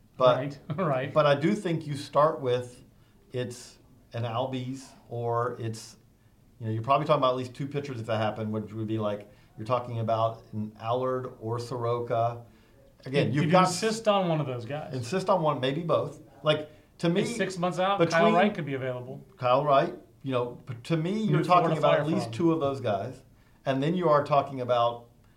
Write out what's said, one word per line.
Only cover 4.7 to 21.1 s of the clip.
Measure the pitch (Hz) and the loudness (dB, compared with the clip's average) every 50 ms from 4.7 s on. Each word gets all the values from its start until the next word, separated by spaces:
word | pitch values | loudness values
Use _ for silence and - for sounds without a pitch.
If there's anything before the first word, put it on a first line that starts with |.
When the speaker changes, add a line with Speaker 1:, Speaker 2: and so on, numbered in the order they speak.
| 135 135 - - - - - - | -10 -10 -12 -18 -20 -20 -16 -10
Speaker 1:
or | 120 120 117 117 117 117 123 123 - - | -8 -6 -4 -2 0 0 0 -2 -4 -6
it's | 117 110 107 - - - - - _ _ _ _ _ _ _ _ _ _ _ - 117 | -8 -8 -8 -10 -14 -18 -20 -20 _ _ _ _ _ _ _ _ _ _ _ -10 -6
you | 110 | -4
know, | 110 | -4
you're | 110 | -2
probably | 110 135 139 147 151 | 0 2 2 2 4
talking | 147 151 139 | 2 2 4
about | 135 127 | 4 2
at | 127 | 2
least | 131 127 117 - | 0 -4 -8 -8
two | - 143 | -8 -8
pitchers | 139 147 143 - 143 123 113 | -4 -4 -6 -6 -6 -8 -8
if | 107 | -4
that | 113 110 107 | -2 -2 0
happened, | 110 107 107 113 110 107 107 | 0 -2 -2 -4 -6 -4 -4
which | 110 101 92 | -6 -6 -6
would | 107 110 107 | -8 -8 -6
be, | 104 110 | -4 -4
like, | 110 104 104 104 104 - - - - _ _ - | -2 -2 -2 -4 -6 -10 -16 -20 -20 _ _ -16
you're | - 110 | -10 -4
talking | 110 127 120 - 120 117 117 | -2 -2 -2 -2 -4 -6 -4
about | 110 107 113 110 113 113 113 - - - - | -2 0 2 2 2 0 -2 -6 -14 -12 -8
an | 107 107 107 - - | -8 -8 -8 -10 -8
Allard | 113 113 120 127 131 127 127 127 127 127 - - | -4 -2 -2 0 0 -2 -2 -4 -6 -8 -12 -10
or | 113 110 117 120 | -8 -6 -6 -6
Soroka. | 120 120 135 120 117 117 123 120 120 120 123 117 117 120 117 117 - - - _ _ _ _ _ - _ _ _ - | -6 -6 -6 -4 -2 -2 -2 -2 -2 -2 0 0 0 0 -2 -6 -14 -18 -20 _ _ _ _ _ -20 _ _ _ -8
Again, | 135 131 143 123 | -2 0 0 0
Speaker 2:
You'd, | 107 131 | 2 2
Speaker 1:
you've | 151 - | 0 2
Speaker 2:
you'd | 156 | 4
Speaker 1:
got | 180 185 185 | 6 6 6
Speaker 2:
insist | 180 - - 220 220 214 226 - | 4 2 0 -2 -2 -2 0 2
on | 214 202 196 185 170 | 2 2 2 2 0
one | 160 151 | 0 -2
of | 139 | -2
those | 131 123 120 110 | -4 -6 -8 -8
guys. | 113 143 151 - - 135 | -8 -10 -10 -8 -8 -8
Speaker 1:
Insist | 127 113 - 185 185 - - | -8 -6 -4 -4 -2 0 2
on | - 170 | 2 2
one, | 160 151 143 127 | 2 0 0 0
maybe | 127 135 143 165 | -2 -2 -2 -2
both. | 170 160 139 - - - - - - - - - | -2 0 0 0 0 -4 -10 -16 -20 -20 -12 -4
Like, | - 151 151 - - - - - - _ _ - | 0 0 0 0 -2 -10 -16 -20 -20 _ _ -2
to | - 170 | 0 0
me, | 175 196 226 | 2 2 0
Speaker 2:
It's | 233 240 | -2 -2
six | 220 190 185 185 | -2 -4 -4 -2
months | 175 175 180 165 180 | -2 -2 -2 0 0
out, | 185 196 202 185 | 0 0 2 2
Kyle | 170 | 2
Speaker 1:
between | 165 170 165 170 - - | 4 4 4 4 6 6
Speaker 2:
Wright | 175 196 208 208 | 6 4 4 2
could | 180 156 | -2 -6
be | 139 135 | -4 -4
available. | 127 127 131 123 123 120 127 139 143 - - - | -4 -4 -4 -6 -6 -8 -12 -14 -14 -16 -18 -8
Speaker 1:
Kyle | - 131 123 127 135 147 | -2 2 4 4 4 4
Wright, | 147 135 139 165 180 - - - - _ _ - | 6 6 4 4 2 -4 -10 -16 -20 _ _ -6
you | 135 | -2
know, | 131 120 123 120 - - - | 0 0 -2 -2 -6 -12 -12
p-, | - 117 - - | -14 -14 -10 -4
to | - 165 | -2 -2
me, | 156 160 180 | 0 0 -2